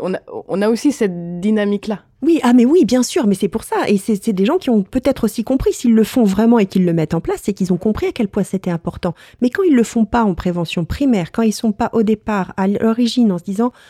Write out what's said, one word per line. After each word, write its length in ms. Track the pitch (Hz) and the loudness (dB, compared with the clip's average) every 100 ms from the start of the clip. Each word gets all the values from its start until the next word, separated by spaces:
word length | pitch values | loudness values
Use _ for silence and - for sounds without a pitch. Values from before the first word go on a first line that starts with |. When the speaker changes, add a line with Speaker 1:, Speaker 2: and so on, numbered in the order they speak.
Speaker 1:
on 140 | 175 | -6
a, 40 | 190 - 110 - | -6 -8 -12 -6
on 140 | 185 | -2
a 80 | 208 | 0
aussi 240 | 233 294 | 2 0
cette 480 | - 208 175 170 175 | 0 -2 -4 -8 -4
dynamique-là. 640 | 202 214 202 202 208 202 _ - | 0 0 0 -2 -4 -8 _ -4
Speaker 2:
Oui, 160 | 285 330 | 0 2
ah 100 | 240 | 4
mais 140 | 247 240 | 6 6
oui, 180 | 349 | 6
bien 180 | 247 254 | 4 2
sûr, 240 | 240 - 226 | 0 0 0
mais 80 | |
c'est 140 | 190 196 | 0 -2
pour 160 | 220 | -4
ça. 240 | - 427 - | -4 -2 0
Et 80 | 202 | 0
c'est, 260 | - 202 | 0 -2
c'est 120 | - | -2
des 100 | 185 | 0
gens 140 | 202 359 | 0 0
qui 100 | - | 2
ont 140 | 220 | 0
peut-être 420 | 185 262 277 262 | 0 -2 -2 0
aussi 180 | 214 - | -2 -4
compris, 300 | 220 269 415 | -2 0 0
s'ils 220 | - 233 | 0 2
le 100 | 220 | 4
font 180 | 214 262 | 2 2
vraiment 360 | 214 190 226 240 | 2 2 4 4
et 80 | 190 | 2
qu'ils 180 | 190 | 0
le 80 | 180 | 0
mettent 220 | 165 156 | 0 -2
en 80 | 165 | -2
place, 180 | - 370 | -4 -6
c'est 120 | - | -4
qu'ils 180 | 196 185 | -4 -2
ont 60 | 180 | -2
compris 300 | 220 214 370 | -2 -2 -4
à 40 | |
quel 160 | 302 214 | -4 -4
point 140 | - | -4
c'était 280 | 190 190 190 | -4 -4 -4
important. 440 | 170 - - 180 - - - | -6 -6 -6 -6 -8 -14 -4
Mais 80 | 247 | -2
quand 140 | - | 0
ils 120 | 381 | 2
le 80 | 254 | 2
font 220 | 214 233 | 2 0
pas 180 | 220 240 | 0 0
en 120 | 214 | 0
prévention 500 | 165 185 175 165 - | -2 -4 -4 -4 -4
primaire, 480 | 165 - 277 214 160 | -4 -2 0 0 -2
quand 80 | - | -2
ils 140 | 220 | -2
sont 180 | - 233 | 0 -2
pas 160 | 202 226 | -2 -2
au 80 | 233 | 0
départ, 500 | 214 220 - 208 180 - | 0 0 -2 -4 -4 -4
à 100 | 190 | -2
l'origine, 640 | 202 220 226 233 247 226 | 0 0 0 0 2 0
en 60 | 175 | 0
se 60 | |
disant, « 280 | 175 196 240 - | -4 -4 -4 -4